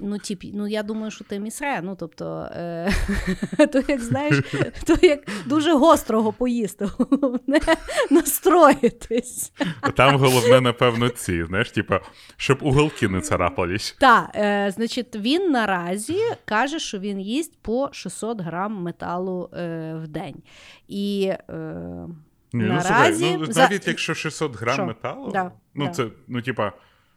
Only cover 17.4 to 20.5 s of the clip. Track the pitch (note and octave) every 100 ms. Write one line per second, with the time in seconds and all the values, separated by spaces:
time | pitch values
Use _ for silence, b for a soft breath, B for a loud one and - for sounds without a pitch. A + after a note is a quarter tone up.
17.4 | E4 - - A#3 C#4 - F#3 - G#3+ A#3
18.4 | E3+ E3+ G3+ G#3+ F3 E3+ E3+ F3 F#3 F#3
19.4 | - - E3+ E3 D#3+ D#3+ D#3+ D#3 F#3 -
20.4 | B